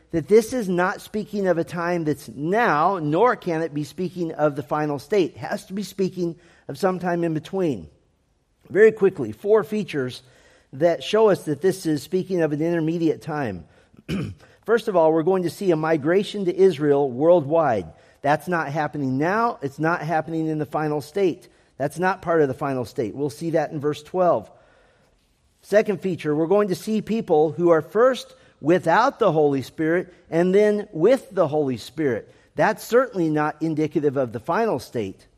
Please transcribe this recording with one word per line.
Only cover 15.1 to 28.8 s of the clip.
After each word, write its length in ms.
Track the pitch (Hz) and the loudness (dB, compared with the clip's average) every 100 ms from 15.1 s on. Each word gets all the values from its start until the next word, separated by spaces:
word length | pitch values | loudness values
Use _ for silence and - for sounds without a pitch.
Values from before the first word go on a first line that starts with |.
we're 100 | 160 | 4
going 200 | 156 190 | 2 0
to 60 | 170 | -2
see 220 | - 196 | -2 0
a 60 | 156 | 0
migration 680 | 160 165 139 190 196 208 180 | 0 0 2 0 0 -4 -4
to 100 | 170 | 2
Israel 540 | 190 143 147 143 139 | 2 4 2 2 0
worldwide. 800 | 120 165 180 139 165 147 107 78 - _ _ | 2 4 4 4 2 2 0 -4 -14 _ _
That's 280 | 143 151 - | -2 0 0
not 180 | 170 139 | -4 -2
happening 500 | 156 151 151 135 131 | -4 -4 -4 -2 0
now. 420 | 160 214 233 - | 0 0 -2 -4
It's 180 | 139 139 | -10 -4
not 220 | 160 170 | -2 -2
happening 460 | 151 160 156 165 160 | -2 -4 -2 -4 -4
in 100 | 156 | -4
the 80 | 147 | -4
final 340 | 160 151 147 | -4 -2 -4
state. 480 | 135 202 185 - - _ _ - | -6 -2 -2 -2 -12 _ _ -8
That's 200 | 143 160 | -6 -2
not 240 | 185 185 | -4 -2
part 200 | 175 165 | 0 2
of 80 | 143 | 2
the 40 | |
final 300 | 127 143 127 | 0 -4 -4
state. 320 | 113 - 107 123 | -6 -6 -6 -4
We'll 140 | 143 | -6
see 220 | 131 165 | -6 -4
that 200 | 160 143 | -2 -2
in 80 | 156 | -4
verse 240 | 147 147 | -4 -6
twelve. 480 | - 180 180 123 - - _ _ _ _ _ _ _ _ _ _ | -6 0 2 2 -4 -18 _ _ _ _ _ _ _ _ _ _
Second 400 | - 202 214 185 | 0 2 2 -2
feature, 340 | 190 165 151 151 | -4 -4 -2 -2
we're 120 | 160 | 2
going 200 | 202 208 | 2 2
to 80 | 180 | -2
see 260 | 220 214 | -2 -4
people 520 | - 226 190 151 156 | -2 -4 2 4 4
who 160 | 151 175 | 2 4
are 120 | 160 | 4
first 540 | 156 208 254 247 - - _ _ | 2 2 2 2 -6 -20 _ _
without 600 | 139 180 | 0 2